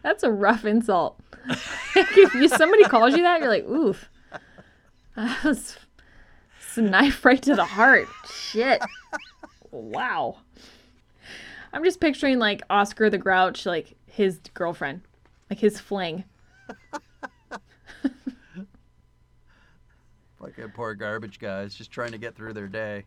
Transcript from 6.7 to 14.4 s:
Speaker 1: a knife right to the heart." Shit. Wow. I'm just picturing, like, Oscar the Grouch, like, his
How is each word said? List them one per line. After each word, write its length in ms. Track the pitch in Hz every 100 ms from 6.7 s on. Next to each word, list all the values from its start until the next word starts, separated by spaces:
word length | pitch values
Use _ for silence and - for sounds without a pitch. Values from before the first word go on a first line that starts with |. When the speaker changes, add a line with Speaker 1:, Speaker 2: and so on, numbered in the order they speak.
| -
Speaker 1:
a 40 |
knife 440 | 214 190 277 - 247
right 160 | 262
to 140 | 262 233
the 100 | 170
heart." 420 | 190 240 226 - - -
Shit. 500 | - - 214 262 - 247 - _ - - _ 302 _ _
Wow. 680 | 127 113 120 247 175 120 - _ _ - _ _ _ _ _ - - - - -
I'm 100 | 285
just 160 | 339 339
picturing, 400 | 330 277 277 254
like, 220 | 214 202 -
Oscar 400 | 202 208 - 214
the 80 | 196
Grouch, 480 | 190 185 185 - 190
like, 300 | 170 - _ _
his 340 | - 196 165